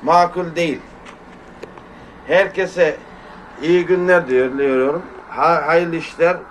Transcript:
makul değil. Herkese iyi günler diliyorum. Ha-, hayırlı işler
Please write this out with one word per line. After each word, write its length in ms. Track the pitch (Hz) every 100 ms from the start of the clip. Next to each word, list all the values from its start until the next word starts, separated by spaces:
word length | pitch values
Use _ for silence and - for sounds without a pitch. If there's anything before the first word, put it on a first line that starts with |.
makul 540 | 135 175 175 175 175 160
değil. 240 | 170 131 - - - - - - - - - - - - - - -
Herkese 680 | 170 196 190 185 180 165 - - - - - - -
iyi 240 | 147 180 170
günler 420 | 185 180 180 143
diliyorum. 760 | 127 131 135 139 131 135 156 180 - - -
Ha-, 280 | 151 170 147
hayırlı 300 | 170 175 165
işler 400 | 156 - 170 180 -